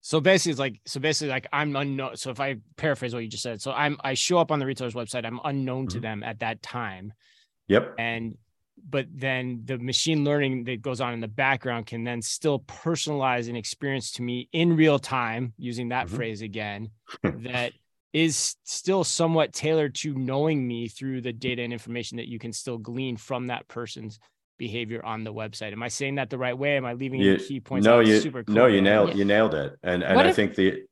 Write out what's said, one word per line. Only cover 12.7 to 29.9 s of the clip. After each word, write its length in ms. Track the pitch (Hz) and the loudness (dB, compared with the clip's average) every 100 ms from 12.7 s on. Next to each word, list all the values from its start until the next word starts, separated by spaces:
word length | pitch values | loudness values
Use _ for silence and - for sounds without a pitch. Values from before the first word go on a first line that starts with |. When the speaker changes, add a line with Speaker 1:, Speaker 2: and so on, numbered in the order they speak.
| - 160 165 - 147 131 123 117 | -8 -4 -2 -2 0 0 0 -2
Speaker 1:
an 80 | 120 | -6
experience 560 | 107 - 143 135 117 | -8 -6 -4 -4 -6
to 100 | - | -6
me 260 | 123 123 - | -6 -6 -4
in 240 | 165 170 165 | 2 4 6
real 240 | 156 143 | 6 6
time, 540 | - 135 117 113 123 110 | 2 -2 -2 -2 -6 -6
using 320 | 120 120 120 | -8 -6 -4
that 180 | 123 87 | -4 -4
Speaker 2:
Mm-hmm. 80 | 107 | -4
Speaker 1:
phrase 260 | 117 107 | -6 -6
again, 480 | 110 104 104 101 110 _ _ | -8 -6 -6 -8 -12 _ _
Speaker 2:
<laughs> 160 | - | -4
Speaker 1:
that 480 | 98 117 117 123 120 - _ _ _ | -4 -4 -6 -4 -4 -8 _ _ _
is 440 | 151 165 151 - - - | 2 2 2 -4 -6 -10
still 380 | - - 190 170 | -8 0 0 0
somewhat 480 | - 165 160 151 | 0 2 4 2
tailored 400 | - 151 160 147 135 | 0 0 2 0 -2
to 180 | 156 135 | -4 -4
knowing 520 | 127 135 156 151 123 | -2 0 2 0 -2
me 200 | 117 117 | -4 -8
through 340 | - 135 131 | -8 -8 -6
the 100 | 123 | -6
data 300 | 113 127 123 | -6 -4 -4
and 100 | 120 | -4
information 460 | 120 113 120 113 120 | -8 -8 -8 -8 -10
that 100 | 120 | -10
you 120 | 117 | -10
can 120 | 117 | -10
still 260 | 110 - 117 | -10 -8 -8
glean 360 | 110 120 131 113 | -8 -6 -6 -6
from 320 | - 127 123 | -6 -6 -4
that 200 | 123 - | -8 -8
person's 500 | - 117 - 110 107 _ _ _ _ | -10 -10 -10 -14 -16 _ _ _ _
behavior 460 | 123 113 113 117 117 | -8 -6 -6 -8 -8
on 180 | 110 | -8
the 100 | 110 | -8
website. 380 | 107 110 - 107 | -8 -10 -10 -10
Am 100 | 104 | -8
I 60 | 120 | -8
saying 280 | - 139 139 | -4 -4 -4
that 140 | 123 | -4
the 80 | 131 | -4
right 200 | 127 127 | -4 -2
way? 180 | 143 139 | 0 0
Am 80 | 127 | -2
I 80 | |
leaving 280 | 120 135 131 | -6 -4 2
any 100 | 98 | 4
Speaker 2:
You, 60 | 95 | 4
Speaker 1:
key 220 | - 135 | 0 -10
points 240 | - - 104 | -6 2 8
Speaker 2:
no, 140 | 120 | 8
Speaker 1:
out? 80 | 113 | 10
Speaker 2:
you, 120 | 107 | 8
Speaker 1:
Super 240 | 147 127 107 | 4 -4 2
Speaker 2:
no, 160 | 107 | 6
Speaker 1:
cool, 60 | 123 | 8
Speaker 2:
you 60 | 101 | 8
Speaker 1:
man. 20 | |
Speaker 2:
nailed, 260 | 98 107 98 | 8 8 6
Speaker 3:
Yeah. 60 | 98 | 4
Speaker 2:
you 100 | 101 | 4
nailed 280 | 104 110 | 6 6
it. 200 | 78 71 - | 2 -4 -6
And, 220 | 87 | -2